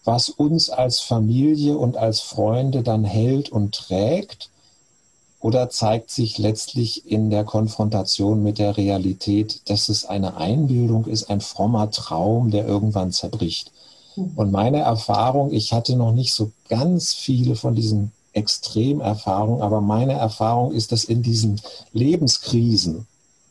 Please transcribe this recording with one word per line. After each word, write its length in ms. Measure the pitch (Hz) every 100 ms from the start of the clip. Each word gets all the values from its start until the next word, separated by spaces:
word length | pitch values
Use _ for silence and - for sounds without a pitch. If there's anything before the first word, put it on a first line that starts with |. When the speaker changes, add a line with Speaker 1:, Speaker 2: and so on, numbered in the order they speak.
| -
Speaker 1:
was 220 | 117 -
uns 400 | - 147 165 -
als 320 | - 127 117
Familie 760 | - 117 107 123 147 151 147 147
und 200 | 123 120
als 240 | 113 110
Freunde 600 | - - 104 120 135 135
dann 220 | 120 110
hält 460 | 104 107 120 135 143
und 260 | 113 101
trägt? 760 | - - 92 107 180 208 - - _ _ _ _ _ _ _ _ _
Oder 300 | 110 127 123
zeigt 400 | - 107 117 -
sich 280 | - 113 -
letztlich 760 | 107 110 - 123 113 - -
in 180 | 107 107
der 140 | 104
Konfrontation 1000 | 104 107 110 - 107 104 95 - 101 107
mit 160 | 104 104
der 200 | 104 101
Realität, 920 | 101 98 95 92 - 101 107 - -
dass 200 | 104 -
es 160 | 104
eine 320 | - 98 95 85
Einbildung 680 | 85 131 143 123 117 113
ist, 240 | 107 107 -
ein 120 | 101
frommer 500 | - - 101 117 107
Traum, 580 | - - 80 95 117 120
der 160 | 104
irgendwann 460 | - 101 107 101 92
zerbricht? 600 | - - 110 85 - - _ - - -
Speaker 2:
Mhm. 160 | - 185
Speaker 1:
Und 160 | - 104
meine 280 | 98 117 147
Erfahrung, 720 | 147 110 - 104 120 139 139
ich 220 | 110 104
hatte 220 | 117 113 123
noch 160 | 117
nicht 200 | 120 123
so 180 | - 107 - -
ganz 440 | 117 160 175 -
viele 420 | - - 127 123
von 200 | 117 123
diesen 380 | 117 110 104 104 _ _
Extremerfahrungen, 1300 | 104 107 - - 107 127 143 107 107 - 95 107 117
aber 200 | 104 107
meine 320 | 104 107 131
Erfahrung 580 | 135 113 - 110 120 123
ist, 200 | 113 -
dass 120 | 117
in 180 | - 117
diesen 400 | 117 113 110 101 - - -
Lebenskrisen 1160 | 113 131 170 143 - - 120 117 107 90 78 - _ _ _ _